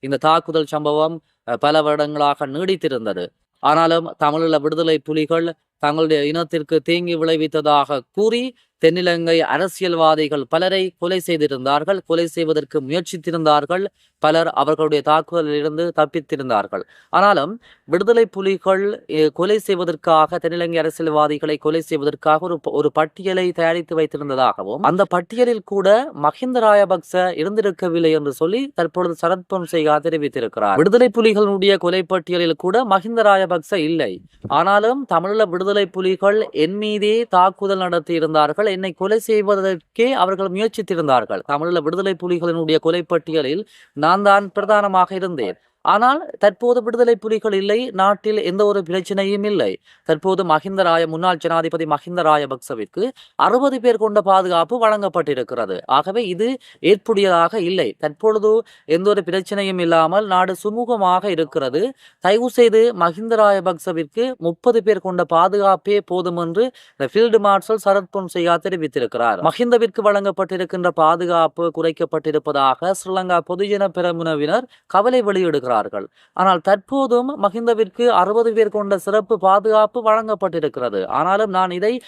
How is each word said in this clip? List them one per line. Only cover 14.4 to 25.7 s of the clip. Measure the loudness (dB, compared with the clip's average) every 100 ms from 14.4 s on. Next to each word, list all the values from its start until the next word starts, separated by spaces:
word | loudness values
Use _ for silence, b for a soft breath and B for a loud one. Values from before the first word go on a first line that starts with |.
| 0
அவர்களுடைய | 0 0 0 0 0
தாக்குதலில் | 2 0 0 -4 -2
இருந்து | -4 -4 -4 -4 -2
தப்பித்திருந்தார்கள். | -2 -2 -6 -8 -2 -2 -2 -8 -10 b b
ஆனாலும் | 2 4 2 0 -8 b b -4
விடுதலை | -2 2 4 2
புலிகள், | 0 -2 -2 0 0 -2 -6 -6
எ, | 0 0
கொலை | 0 0 0
செய்வதற்காக, | 0 -2 -2 -4 2 4 4 0
தென்னிலங்கை | -4 -4 -2 -2
அரசியல்வாதிகளை | -2 -2 -2 0 0 -2 -4 -2
கொலை | -2 -2
செய்வதற்காக | -4 -4 -2 -2 0 0
ஒரு | 0 -6
ப-, | -4
ஒரு | -2 0
பட்டியலை | 0 -2 -4 -4 -2 -2
தயாரித்து | 0 -2 -2 -4 -2
வைத்திருந்ததாகவும், | -2 -4 -6 0 0 0 -8 -2
அந்த | 0 2
பட்டியலில் | 0 -2 -4 -2 0 0
கூட | -4